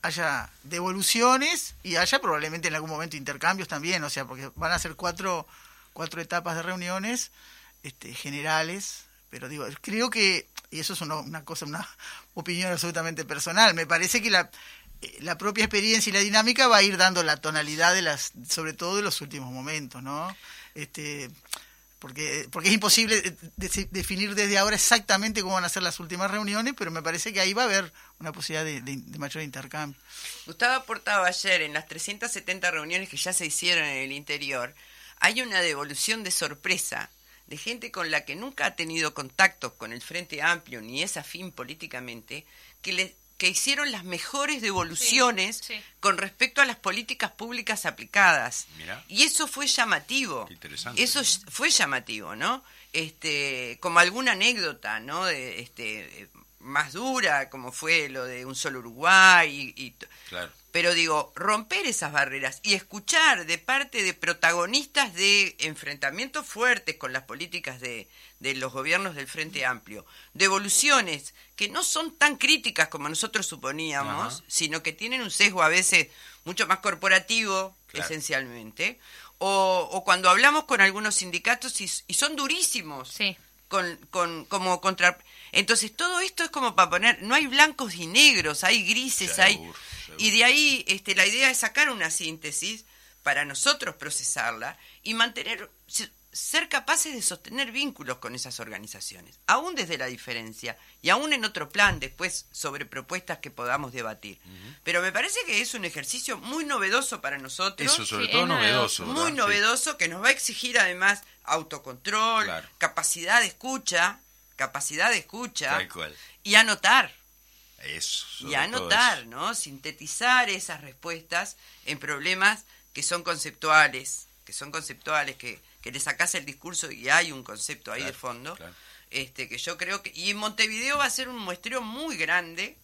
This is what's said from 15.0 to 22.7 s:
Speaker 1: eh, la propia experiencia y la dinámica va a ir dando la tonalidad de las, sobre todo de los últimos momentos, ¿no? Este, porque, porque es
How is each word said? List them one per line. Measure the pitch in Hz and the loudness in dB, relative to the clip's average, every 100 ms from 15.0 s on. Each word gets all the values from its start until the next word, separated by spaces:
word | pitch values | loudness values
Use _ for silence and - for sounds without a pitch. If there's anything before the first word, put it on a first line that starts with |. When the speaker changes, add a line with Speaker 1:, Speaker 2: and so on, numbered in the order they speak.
Speaker 1:
eh, | - - | -18 -12
la | 156 170 | -8 -4
propia | 190 208 | -2 0
experiencia | 214 214 214 220 214 | 2 2 2 2 4
y | |
la | 196 | 2
dinámica | 202 214 220 247 262 | 4 4 4 4 8
va | 214 | 8
a | |
ir | 196 185 | 8 6
dando | 185 180 | 4 4
la | 160 151 | 0 0
tonalidad | 156 156 151 151 170 | 0 -2 -2 4 4
de | 185 | 4
las, | 170 143 - - 123 | 2 -2 -4 -10 -6
sobre | - 160 | -4 -4
todo | 156 175 196 | -6 -4 -2
de | |
los | 202 - | -2 -4
últimos | 143 147 131 | -6 -10 -10
momentos, | 127 135 156 135 123 | -10 -6 -8 -8 -12
¿no? | 131 143 175 190 - - - | -10 -8 -8 -10 -18 -20 -18
Este, | - 147 - 151 143 127 - _ - - _ _ _ | -14 -14 -10 -10 -10 -12 -16 _ -14 -14 _ _ _
porque, | 139 131 151 139 - | -16 -8 -6 -6 -8
porque | - | -2
es | 180 | 2